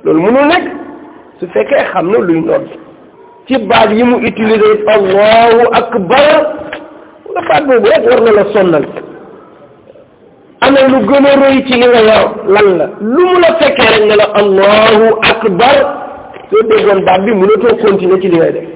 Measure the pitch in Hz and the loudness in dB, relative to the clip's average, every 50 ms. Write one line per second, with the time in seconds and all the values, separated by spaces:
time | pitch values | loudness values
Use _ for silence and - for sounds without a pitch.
0 | - 160 156 160 175 208 240 269 285 294 339 359 - - - - - - - - | -2 -2 -2 0 0 0 0 0 0 0 0 -2 -4 -6 -12 -14 -16 -16 -18 -20
1 | - - - - - - - - - 175 - 214 214 - - - - - - 185 | -20 -20 -20 -20 -20 -20 -16 -16 -14 -8 -6 -6 -4 -2 -2 -2 -2 -4 -4 -4
2 | 160 175 208 247 220 175 165 160 156 - 156 143 - - - - - - - - | -4 -2 -2 -2 0 0 -2 -2 -2 -2 -4 -4 -4 -8 -18 -20 -20 -20 -20 -20
3 | - - - - - - - - - - 262 262 220 190 240 226 226 208 214 220 | -20 -20 -20 -20 -20 -20 -20 -20 -8 -4 -4 -4 -2 0 2 2 2 2 2 0
4 | 247 240 247 220 - - - - 220 214 220 214 208 214 214 208 214 208 214 214 | 2 2 0 0 -2 -6 -4 -4 -2 -2 0 2 2 2 0 0 0 0 0 0
5 | 196 190 190 196 208 214 220 226 233 233 226 233 240 - - 233 247 - - - | 2 0 0 2 2 4 4 4 4 4 4 2 2 2 0 -2 -4 -2 -6 -6
6 | 190 170 233 277 294 302 311 311 302 - - - - - - - - - - - | -2 0 0 2 2 4 2 2 0 -2 -6 -10 -14 -14 -16 -16 -18 -20 -20 -20
7 | - - - - - - - 359 339 - - 370 311 277 254 233 202 214 605 311 | -20 -20 -20 -20 -16 -10 -10 -10 -4 -2 -2 -2 0 0 0 2 2 2 2 2
8 | 226 233 247 262 226 233 214 208 196 202 208 214 190 175 165 147 131 - - - | 2 2 0 2 2 2 2 2 0 0 0 0 0 2 0 -2 -2 -4 -10 -16
9 | - - - - - - - - - - - - - - - _ _ _ - - | -16 -16 -20 -20 -20 -20 -20 -20 -20 -20 -20 -20 -20 -20 -20 _ _ _ -20 -20
10 | - _ _ _ _ - _ _ _ _ - _ - 262 277 269 269 269 262 262 | -20 _ _ _ _ -20 _ _ _ _ -10 _ -2 0 2 2 2 2 2 0
11 | 208 196 269 277 277 277 277 269 277 277 269 262 - 262 254 240 247 247 247 233 | 0 0 2 2 2 2 2 2 2 2 2 0 -2 -2 -2 0 2 2 4 4
12 | 220 214 220 208 - - - - - - 190 208 214 202 185 165 147 131 - - | 4 4 4 2 0 -2 -4 -8 -4 -2 0 2 2 2 0 0 -2 -6 -6 -8
13 | 208 220 247 320 359 370 359 359 349 330 320 330 302 269 - - - 440 226 214 | -6 -4 0 0 0 2 2 2 2 0 0 0 -2 -2 0 0 0 0 0 0
14 | 214 - 214 208 208 202 - 208 202 202 196 190 196 202 208 214 220 226 226 214 | 0 2 2 2 0 0 0 0 0 2 2 2 2 2 2 2 2 2 4 4
15 | 226 226 - - - - - - 220 214 185 170 226 262 285 277 - - - - | 2 2 2 0 -2 -4 -4 -2 -2 -4 0 0 2 2 2 2 0 -2 -4 -10
16 | - - - - - - - - - - 190 214 226 220 220 208 196 202 202 190 | -12 -14 -16 -18 -18 -20 -20 -20 -10 -2 -2 0 0 2 0 2 2 2 0 0
17 | 175 180 185 190 196 214 233 190 185 202 214 - 240 240 220 - 214 202 190 185 | 0 0 0 0 0 -2 0 0 2 2 2 2 2 0 0 0 0 0 0 0
18 | 180 180 190 185 180 196 170 165 160 151 - - - - - | 0 0 0 0 0 0 0 0 0 0 -2 -6 -10 -12 -16